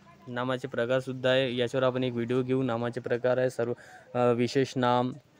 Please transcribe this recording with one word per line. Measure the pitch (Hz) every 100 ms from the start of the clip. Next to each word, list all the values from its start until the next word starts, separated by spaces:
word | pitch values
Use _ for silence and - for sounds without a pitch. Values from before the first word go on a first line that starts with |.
| - - 131
नामाचे | 120 127 127 135
प्रकारसुद्धा | 120 117 131 131 127 127
आहे, | 131 131 123
याच्यावर | 120 135 127
आपण | 127
एक | 127
video | 120 117 127
घेऊ. | 127 131
नामाचे | 127 117 120 120
प्रकार | 120 120 123 127
आहे | 127
सर्व, | - 120 117 - - -
अ, | 123 123
विशेष | 120 120 139 131 131
नाम, | 123 123 127 139 _